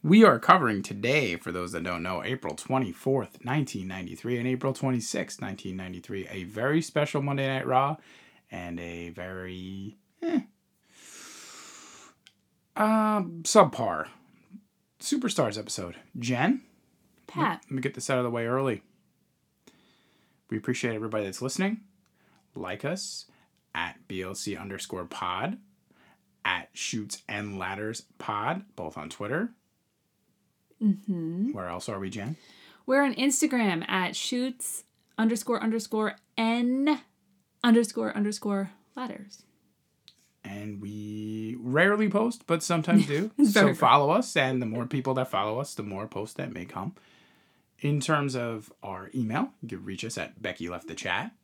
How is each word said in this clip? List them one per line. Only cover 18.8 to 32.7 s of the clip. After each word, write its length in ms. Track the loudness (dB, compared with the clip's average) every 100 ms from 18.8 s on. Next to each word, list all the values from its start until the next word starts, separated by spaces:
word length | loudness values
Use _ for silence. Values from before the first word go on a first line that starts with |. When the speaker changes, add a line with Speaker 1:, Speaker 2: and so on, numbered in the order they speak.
| _ _ _ _ _ _ _ _ -20 _ _ _ _ _ _ _ _
Speaker 1:
We 60 | -6
appreciate 380 | -2 -2 -2
everybody 300 | -2 -4 -4
that's 180 | -4 -4
listening. 380 | -6 -2 -2 -2 -10 _ _ _ _ _ _
Like 300 | -12 -8 -6
us 400 | -6 -6 -8 -12 -16 _ _ _ _
at 320 | -6 -6 -8 _
B 160 | -8
L 140 | -8 -8
C 200 | -8 -8
underscore 480 | -8 -10 -8 -8 -8
pod, 520 | -6 -4 -2 -4 -8 _ _ _ _ _ _ _ _
at 240 | -4 -4 -6
Shoots 500 | -10 -6 -6 -6 -10 -8
and 300 | -6 -6 -6
Ladders 440 | -6 -6 -6 -8 -14 _
Pod, 440 | -6 -2 -2 -4 -6 -10
both 200 | -10 -8
on 120 | -12
Twitter. 420 | -8 -4 -4 -4 -8 _ _ _ _ _ _ _ _ _ _ _ _
Speaker 2:
Mm-hmm. 720 | 2 2 -2 -4 -2 -2 -2
Speaker 1:
Where 160 | -2 -6
else 200 | -6 -6
are 100 | -6
we, 120 | -6
Jen? 260 | -6 -6 -8 -12 -20 -20